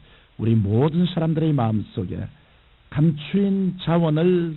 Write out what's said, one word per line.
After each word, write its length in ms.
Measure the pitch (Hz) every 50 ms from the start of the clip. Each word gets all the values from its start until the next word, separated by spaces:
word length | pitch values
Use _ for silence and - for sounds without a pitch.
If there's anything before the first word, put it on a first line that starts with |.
| - - - - _ _ _ -
우리 180 | 113 113 117
모든 500 | 113 98 98 107 113 139 165 147 175 180
사람들의 480 | 165 - 170 160 160 165 165 160 160 151
마음속에 640 | 135 113 110 107 107 - - - 117 92 90 90 92 98 101 - - _ _ _ _ _ _ _ _ _ _
감추인 880 | - 151 156 170 151 147 - - - 196 202 196 196 196 190 180 185 -
자원을 720 | - 160 170 170 170 156 151 156 170 180 180 175 170 165 156